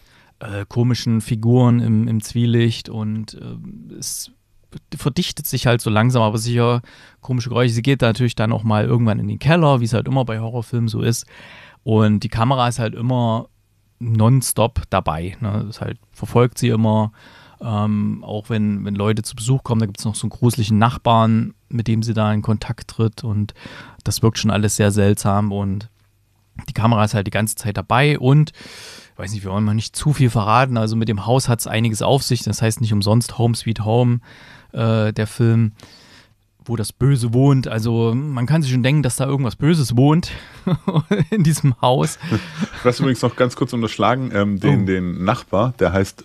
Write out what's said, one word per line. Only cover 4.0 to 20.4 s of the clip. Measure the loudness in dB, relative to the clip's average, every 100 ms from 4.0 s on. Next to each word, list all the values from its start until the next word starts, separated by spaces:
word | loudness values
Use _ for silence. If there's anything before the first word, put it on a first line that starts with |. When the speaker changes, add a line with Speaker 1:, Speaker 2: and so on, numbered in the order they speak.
| -12 -10 -14 _ _ _ _ -20 -16 -6
Speaker 1:
verdichtet | -2 -2 -4 -6 -8
sich | -2 0
halt | 0
so | 2
langsam, | 2 2 2
aber | 2 0
sicher | -2 0 2 0 -4 -16 -20 _
komische | -6 -4 -2
Geräusche. | 0 0
Sie | 0
geht | 0 2
da | 2
natürlich | 2 -2 0
dann | -2
auch | -2
mal | 0 0
irgendwann | 2 2 2 0
in | -4
den | -2
Keller, | 2 4 4 2
wie | 2
es |
halt | -2 0
immer | -2
bei | -2 -4
Horrorfilmen | -6 -8 -4 -2 -2
so | 0
ist. | -2 -2 -6 -20 -20 -20 -20 _
Und | 0 4 4 2
die | 0
Kamera | -2 0 2 0
ist | -2
halt | -4
immer | -4 -2 0 0 -2 -6 _ _ _ _ -10
nonstop | -2 4 6 4 2 0 0 -2 -2
dabei, | -2 -2 -4 -6 -8
ne? | -6 -4 -6
Das | -8
halt, | -10 -10 _
verfolgt | -14 -2 2 2 0
sie | 0
immer, | 2 2 2 0 -6 -20 -20 -20 -14
ähm, | -6 -2 0 0 -2 -4
auch | -8 -10 -4
wenn, | -2 0 -2
wenn | -4 -2
Leute | 0 -2
zu | -6 -6
Besuch | -2 -2
kommen, | 0 0
da | -2
gibt's | -4
noch | -6 -6
so |
einen | -8
gruseligen | 0